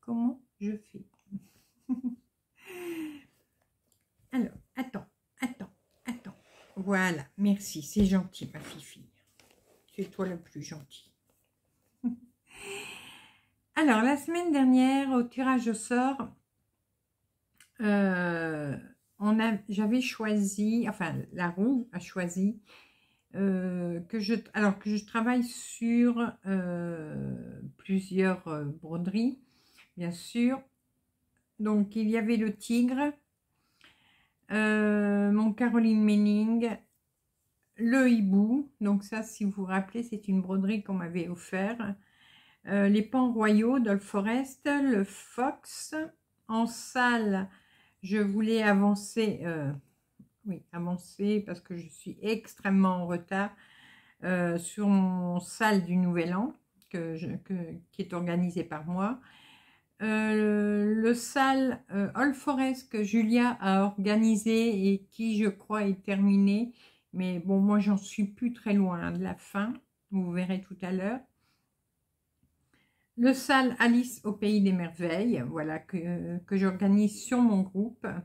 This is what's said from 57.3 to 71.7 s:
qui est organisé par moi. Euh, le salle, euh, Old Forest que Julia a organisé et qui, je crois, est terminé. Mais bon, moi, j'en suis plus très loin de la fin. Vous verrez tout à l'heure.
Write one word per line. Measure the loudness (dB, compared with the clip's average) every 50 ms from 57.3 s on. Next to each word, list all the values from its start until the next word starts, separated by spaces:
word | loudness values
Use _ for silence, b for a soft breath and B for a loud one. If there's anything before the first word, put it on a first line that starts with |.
| -8 -10 -8 -8 -8 -8 -8 -10 -12 -16 -18 _
qui | _ -12
est | -10 -8 -6
organisé | -6 -4 -2 0 0 0 0 -2 -4 -6
par | -6 -8 -10 -8 -6
moi. | -4 -2 -2 -4 -4 -6 B B B B B B B B B B B B B B _ _
Euh, | -4 -2 -2 0 0 0 0 2 2 2 2 2 2 0 0 2 2 2 2
le | 2 4 2 2
salle, | 2 -2 -4 0 2 2 4 4 2 2 0 -2 -6 -10 _
euh, | -4 -4 -4 -2 0
Old | 0 0 0 0
Forest | 0 -2 -2 0 0 0 0 -2 -4 -8 _
que | -4 -2 -2
Julia | 2 2 2 2 4 4 4 4 2 0 0
a | 0 2 2 4 2
organisé | 2 0 -2 0 2 2 4 4 4 4 2 2 2 2 2 2 2 2 2 2 2
et | 2 2 -2 _
qui, | _ -6 -4 -2 0 2
je | 2 0
crois, | 0 -4 -8 _ -4 -2 0
est | 0 -2 -2
terminé. | -2 -4 0 2 4 4 6 6 6 6 4 2 0 -2 B B B B B B B B -6
Mais | -4 -4 -4 -4 -4
bon, | -2 0 2 4
moi, | 4 4 4 4
j'en | 4 2 2 0
suis | -2 -6 -4 -4 -4
plus | -4 -4 -4 -4 -4 -4
très | -4 -2 0 2
loin | 4 4 2 0 -2 -4 -4
de | -4 -4 -4
la | -6 -6
fin. | -10 -12 -10 -6 -4 -4 -4 -4 -8 _ _ _ _ _ _
Vous | -4 -2 -2 -2
verrez | -2 -4 -2 -2 -4 -6
tout | -6 -10 -16 -12
à | -8 -4
l'heure. | -4 -2 -2 -2 -4 -6 -10 _ _ _ _ _ _ _ _ _